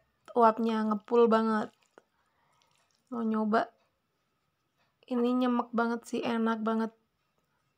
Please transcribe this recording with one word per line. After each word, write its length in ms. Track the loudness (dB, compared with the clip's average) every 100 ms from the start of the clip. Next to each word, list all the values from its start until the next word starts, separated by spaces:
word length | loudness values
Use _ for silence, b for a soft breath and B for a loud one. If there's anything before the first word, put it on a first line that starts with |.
| _ _ -6
uapnya 540 | 4 4 4 -2 -2 -2
ngepul 400 | -4 0 4 4
banget. 420 | 4 2 -2 -4 _ _ -20 _ _ _ _ _ _ _ _ _ _ _
Mau 100 | -6
nyoba. 480 | -2 -2 0 0 -2 _ _ _ _ _ _ _ _ _ _ _ _ _ -6
Ini 400 | -2 0 0 0
nyemek 240 | 0 -2 -2
banget 320 | -2 -4 -6
sih, 160 | -6
enak 400 | -4 -2 -2 -2
banget. 320 | -2 -2 -4 -8 _ _ _ _ _ _ _